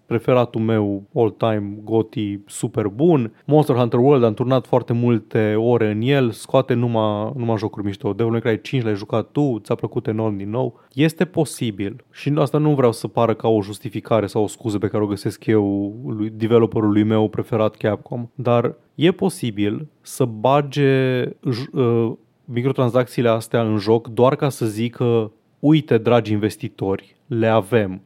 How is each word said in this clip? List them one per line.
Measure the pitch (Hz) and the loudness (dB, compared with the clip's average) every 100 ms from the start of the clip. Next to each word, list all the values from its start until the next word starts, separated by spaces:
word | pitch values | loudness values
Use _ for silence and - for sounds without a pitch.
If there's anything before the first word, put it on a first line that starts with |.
| - | -6
preferatul | 156 - 123 117 117 | -2 2 2 2 -2
meu | 110 110 101 98 101 | -2 0 -2 -4 -4
all-time, | 131 107 - 117 107 101 104 | -2 0 0 -2 -2 -4 -10
goti, | 107 113 110 113 101 101 - | -2 -2 0 -4 -6 -8 -12
super | - 120 113 104 | -10 -6 -4 -4
bun. | 107 170 151 110 - - | 0 2 2 0 -8 2
Monster | 151 147 123 | 4 4 2
Hunter | 120 120 | 2 2
World, | 131 139 | 4 4
am | 113 | 4
turnat | 107 123 131 - | 0 0 0 2
foarte | 127 - | 0 0
multe | 120 120 113 - 117 107 | 0 2 0 0 -2 0
ore | 107 117 120 107 | 0 2 2 0
în | 107 | 0
el, | 123 143 120 | 0 2 0
scoate | - - 135 127 | -4 0 0 2
numai, | 120 120 113 107 104 110 135 | 0 0 0 0 -2 -6 -4
numai | 117 110 | -2 -2
jocuri | 110 - 101 | -4 -6 -8
mișto. | 95 104 | -6 -4
Devil | 98 113 | -2 -2
May | 113 | 0
Cry | 117 107 | 0 -2
cinci | - 135 | -2 -4
l-ai | 113 | -2
jucat | 101 107 113 - | -4 -4 -4 -2
tu, | 143 143 113 | -2 -2 -2
ți-a | - | -6
plăcut | 117 113 123 117 | -6 -6 -6 -6
enorm | 110 110 98 | -4 -4 -4
din | 101 | -6
nou. | 113 127 - _ | -4 -6 -8 _
Este | 127 160 160 | -2 0 0
posibil, | 175 165 151 - 120 98 98 127 _ | -4 -2 -4 -4 -6 -4 -8 -10 _
și | - 143 151 | -10 -4 0
asta | 139 151 | 0 0
nu | 151 | 2
vreau | 139 123 | 2 2
să | 113 113 | 0 -4
pară | - 113 | 0 0
ca | 104 117 | 0 0
o | 110 | 0
justificare | 98 104 110 107 - 113 101 | -2 -8 -10 -10 -2 0 0
sau | 113 | -2
o | 101 | -4
scuză | - 113 101 | -4 -6 -4
pe | 101 | -2
care | 110 | -2
o | 104 | -2
găsesc | 98 110 - - | -2 -6 -6 0
eu | 110 101 101 101 110 135 | 2 2 -2 -4 -8 -8
lui | 110 110 110 | -6 -6 -4
developerului | 110 117 110 117 107 104 | 2 4 4 2 2 4
meu | 107 110 107 | 4 2 0
preferat | - - 110 107 - | -2 -4 0 -2 -2
Capcom, | 110 101 - 127 120 | -2 -2 -6 -10 -10
dar | - 123 120 117 - _ | -6 0 2 0 -4 _
e | - 165 | 0 0
posibil | 190 190 - 120 101 101 123 151 _ | 2 -2 -2 -6 -2 -2 -2 -8 _
să | - - | -10 -4
bage | 127 110 127 143 143 143 135 135 131 127 135 - 139 | -2 0 2 2 0 0 2 2 2 0 -4 -6 -6
j-, | 117 139 143 | -6 -4 0
uh, | 120 117 113 - _ _ | 2 2 0 -4 _ _
microtransacțiile | - 120 131 131 123 123 117 - 120 | -8 -4 -2 0 2 2 0 0 2
astea | 113 - 120 | 0 0 -2
în | 113 107 | 0 0
joc | 101 117 120 | 2 2 0
doar | 107 127 147 | 2 2 2
ca | 147 | -2
să | - 113 | -2 -4
zică: | 104 120 - 120 117 107 - _ _ | -4 -6 -2 0 0 -2 -8 _ _
„Uite, | 143 156 - 117 | 2 2 2 2
dragi | 113 120 104 | 4 2 2
investitori, | 107 104 - 107 - 98 98 - _ - | 0 0 -2 -10 -6 -4 -4 -8 _ -6
le | 117 110 | 0 2
avem. | 110 95 117 98 95 | 2 2 0 0 -6